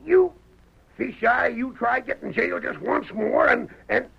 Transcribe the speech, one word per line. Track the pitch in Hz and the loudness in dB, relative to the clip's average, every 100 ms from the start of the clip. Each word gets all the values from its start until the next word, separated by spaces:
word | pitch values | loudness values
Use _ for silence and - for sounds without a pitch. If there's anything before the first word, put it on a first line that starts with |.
you, | - 123 - - _ _ _ _ _ - | 4 4 4 0 _ _ _ _ _ -8
Fish | 254 - | -8 -2
Eye, | 220 254 254 | 0 2 0
you | 233 254 226 | -2 -6 -2
try | 233 254 | -2 -2
getting | 254 - 214 | -2 -8 -6
jail | - 202 180 | -2 -2 -2
just | - - | -6 -6
once | - 277 - | -2 -2 -4
more, | 208 214 58 58 | -4 0 2 4
and, | - - - - | 2 -2 -14 -2
and | 101 - | -2 -2